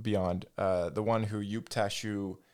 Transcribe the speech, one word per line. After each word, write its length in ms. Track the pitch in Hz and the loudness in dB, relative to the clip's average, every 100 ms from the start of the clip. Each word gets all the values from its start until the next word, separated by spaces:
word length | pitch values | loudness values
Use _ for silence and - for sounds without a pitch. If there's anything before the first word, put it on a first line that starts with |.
Beyond, 460 | 110 101 92 90 - - | 0 2 2 0 -4 0
uh, 320 | 95 90 87 | 2 2 2
the 140 | 73 | 0
one 220 | 107 113 107 | 2 2 0
who 160 | 107 | -2
Yup 240 | 101 110 - | -4 -4 -4
Tashu 680 | 120 101 - 107 101 98 - _ | 0 0 0 -4 -2 -4 -6 _